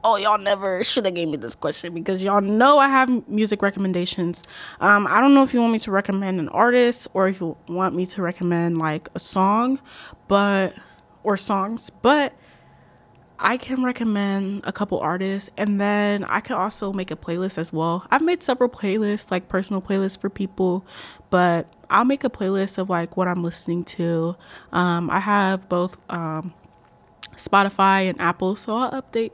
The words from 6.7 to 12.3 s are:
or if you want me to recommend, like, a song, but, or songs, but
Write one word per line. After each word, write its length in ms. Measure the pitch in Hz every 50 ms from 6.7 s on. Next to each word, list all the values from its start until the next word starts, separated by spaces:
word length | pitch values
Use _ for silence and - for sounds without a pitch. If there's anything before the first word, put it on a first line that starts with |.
| 240 247 247 240 247 240 - - _
or 140 | 190 190
if 140 | 190 196 185
you 160 | 180 165 151 - _
want 300 | - 170 175 185 185 143
me 100 | 175 180
to 160 | 180 - - 185
recommend, 560 | 170 180 - 180 175 175 170 170 170 170 165
like, 300 | 160 156 151 151 - - _
a 20 | -
song, 600 | - - - 196 185 196 208 220 240 254 269 269 - - - - - - - _ _ _
but, 460 | 196 202 202 202 202 196 190 180 - - - - - _ _ _ - _ _
or 120 | 208 202
songs, 540 | 190 - - 214 196 185 202 226 226 - - - - -
but 320 | 233 285 302 285 -